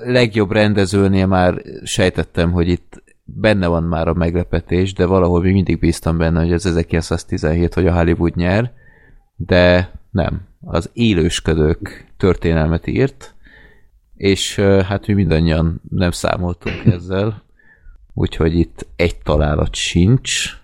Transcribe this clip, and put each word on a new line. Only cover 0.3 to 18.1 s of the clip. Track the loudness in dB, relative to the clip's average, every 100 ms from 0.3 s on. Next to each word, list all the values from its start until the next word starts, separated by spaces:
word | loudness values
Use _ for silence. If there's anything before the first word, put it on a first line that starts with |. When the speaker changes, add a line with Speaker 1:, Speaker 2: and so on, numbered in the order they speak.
| 0 0
Speaker 1:
rendezőnél | 2 2 2 0 2 2 2 2
már | 2 2 0 -8 -14
sejtettem, | -6 0 0 0 -4 -2 0
hogy | 0 0
itt | -2 -6 -20 _ _
benne | -18 -2 0 0 0
van | 0
már | -2 -2 -2
a |
meglepetés, | 0 0 -2 -2 -4 -2 -2 -2
de | 0 0
valahol | 2 2 2
még | 2
mindig | 2 0 0
bíztam | 0 0 -2 0
benne, | 0 0
hogy | 0
az | 0 0
ezerkilencszáztizenhét | -2 0 -2 -2 -6 -6 -4 -2 0 0
vagy | 0 0
a |
Hollywood | 2 0 0 0 0
nyer, | 0 0 -2 -8 -20 -20 -20 -20 _ -10
de | 0 4 6 4 0 -10 -6
nem. | -4 -4 -6 -12 -20
Az | -6 -6 -4
Élősködők | -2 0 2 0 -2 -2 0 0 -2 -8 -16 -18 -2
történelmet | 0 0 0 0 0 -2 -2
írt, | -2 -2 -4 -20 -20 -20 -20 -20 -20 -20 _ _ -4
és, | 0 0 -2 0
ö, | 2 2
hát | 2 -4 0
mi |
mindannyian | 0 2 2 2 2 0 -2 -6
nem | -2 -2
számoltunk | -2 -4 -2 -4 -6 -8 -2 0
Speaker 2:
<laughs> | 0
Speaker 1:
ezzel, | -2 -2 -2 -6 _ _ _ _ -20 -20 -12